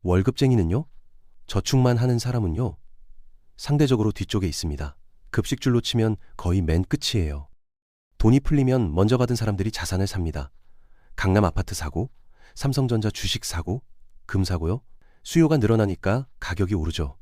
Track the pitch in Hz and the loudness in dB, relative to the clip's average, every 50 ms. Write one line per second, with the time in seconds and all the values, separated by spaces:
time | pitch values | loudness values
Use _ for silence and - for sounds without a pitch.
0 | - 90 90 92 95 - - - 143 131 127 113 90 82 92 123 160 - - - | 0 2 2 2 2 2 0 2 2 4 4 4 2 2 0 -2 -2 -6 -14 -20
1 | - - - - - - - - - - - 101 - - - 135 127 123 120 117 | -20 -20 -20 -20 -20 -20 -20 -20 -16 -4 -4 -4 -2 2 2 4 4 4 4 2
2 | 117 127 123 117 - 123 123 123 107 87 78 92 127 107 78 - - - - - | 2 2 0 0 -2 -2 -2 -2 -2 -2 -2 -2 -4 -4 -6 -10 -18 -20 -20 -20
3 | - - - - - - - - _ - - - - - 143 143 151 131 131 107 | -20 -20 -20 -20 -20 -20 -20 -20 _ -20 -20 -14 -4 -2 2 2 4 4 4 2
4 | 107 110 101 - 98 - - 107 92 87 78 - - 82 73 69 73 71 - - | 2 0 0 -2 -6 -4 -2 -2 -2 -2 -4 -4 -6 -6 -6 -6 -8 -10 -10 -14
5 | - - - - - - - - - - 139 - - 131 123 117 - - - 120 | -20 -20 -20 -20 -20 -6 -4 -4 -2 -2 -4 -2 0 0 0 0 0 0 0 0
6 | 110 110 107 - - - - - - 87 87 98 90 78 80 85 92 - - 143 | 0 0 0 -4 -8 -18 -16 -6 -4 0 0 0 2 2 0 0 0 0 -4 -4
7 | - - - 110 85 76 71 71 71 - - _ _ _ _ _ _ _ _ _ | -4 -2 -2 -2 -2 -2 -6 -8 -12 -16 -20 _ _ _ _ _ _ _ _ _
8 | _ _ _ _ - 107 123 139 139 - 151 143 135 127 127 131 113 85 73 85 | _ _ _ _ 4 6 6 6 4 2 2 2 4 4 2 2 2 0 2 2
9 | 101 107 127 123 123 117 123 113 113 110 101 95 98 110 - - - - 95 92 | 4 4 4 2 2 0 0 -2 -2 -4 -2 -2 -4 -4 -4 -6 -6 -4 -2 -2
10 | 98 98 - 98 87 80 - 73 71 - - - - - - - - - - - | -2 -2 -2 -4 -4 -4 -6 -6 -10 -10 -14 -20 -20 -20 -20 -20 -20 -20 -20 -20
11 | _ - - - - 98 95 104 104 87 - - 82 - 92 - 82 78 - 80 | _ -18 -10 -4 0 2 4 4 4 2 0 -2 -4 -4 -6 -8 -8 -6 -4 -6
12 | 107 135 - - - - - _ - - _ - - 139 131 139 135 123 120 110 | -6 -6 -10 -20 -20 -20 -20 _ -20 -20 _ -6 -4 -2 0 0 0 0 0 0
13 | 104 107 - - - - - - - - - 87 85 - 98 135 - - - - | 0 -2 -4 -4 -4 -4 -4 -4 -6 -6 -6 -6 -4 -4 -6 -6 -8 -14 -20 -20
14 | - - - - - - - 98 95 - 90 85 80 82 98 127 _ - - - | -20 -20 -20 -20 -14 -4 -2 -2 0 0 -2 -2 -2 -2 -4 -4 _ -14 -20 -20
15 | - - _ - - - - 165 165 151 160 147 104 107 113 110 107 98 92 - | -20 -20 _ -20 -14 -2 2 4 6 6 6 4 4 4 4 4 4 2 0 -2
16 | - 95 104 127 135 - - - - - 90 90 98 87 104 90 78 80 78 - | 0 0 0 0 -2 -8 -14 -12 -8 -8 -2 -2 0 0 0 -2 -2 -2 -2 -4
17 | 78 67 - - | -6 -6 -6 -14